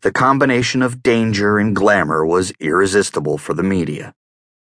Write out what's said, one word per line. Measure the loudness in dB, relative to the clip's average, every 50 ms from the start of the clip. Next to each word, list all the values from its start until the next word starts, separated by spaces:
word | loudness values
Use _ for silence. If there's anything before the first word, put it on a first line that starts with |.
The | -2 -2
combination | -2 0 2 2 2 2 2 2 2 0 0 -2 -2 -2 -2
of | -2 -4 -2
danger | 0 0 2 2 2 0 0 0 0 0 2 2
and | 2 0 0
glamour | 2 2 2 4 2 2 0 0 0 0
was | 2 2 0 0 -2 -6 _
irresistible | -6 -2 0 2 2 2 2 0 0 0 -4 -6 -4 -4 -6 -6
for | -6 -8 -6
the | -4 -2
media, | -2 0 -2 -2 -4 -6 -10 -12 -14 -18 _ _ _ _ _ _ _ _ _ _ _ _